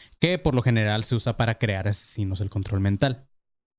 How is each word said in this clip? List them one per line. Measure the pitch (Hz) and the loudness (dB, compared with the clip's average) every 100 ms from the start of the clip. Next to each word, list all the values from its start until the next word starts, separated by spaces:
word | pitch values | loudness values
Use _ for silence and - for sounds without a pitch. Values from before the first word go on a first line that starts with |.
| - - | -20 -2
que | 165 180 | 0 2
por | 160 127 | 2 2
lo | |
general | 123 117 107 107 - | 4 4 2 0 0
se | 117 | -2
usa | 123 113 | -2 0
para | 113 110 | 0 0
crear | 113 95 98 | -2 0 -2
asesinos | 98 - - 98 92 | -4 -4 -4 -4 -4
el | 98 | -4
control | 101 92 98 | -4 -2 0
mental. | 101 98 139 123 - _ _ _ _ | 2 2 0 -2 -12 _ _ _ _